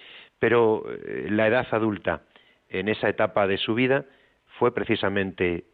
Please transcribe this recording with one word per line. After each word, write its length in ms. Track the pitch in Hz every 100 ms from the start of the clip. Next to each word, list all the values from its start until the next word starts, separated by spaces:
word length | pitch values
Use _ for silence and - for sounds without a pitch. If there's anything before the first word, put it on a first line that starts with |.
| - - - _
Pero, 440 | 113 120 113 110 -
eh, 360 | 53 50 57 69
la 180 | 104 110
edad 200 | 123 123
adulta, 520 | 113 110 98 - 82 - _ _ _ _
en 200 | 95 98
esa 180 | - 113
etapa 380 | 98 107 107 98
de 140 | 98
su 160 | - 113
vida, 300 | 127 135 147 _ _ _ _ -
fue 160 | 120
precisamente 920 | 110 101 107 101 101 95 87 90 85 -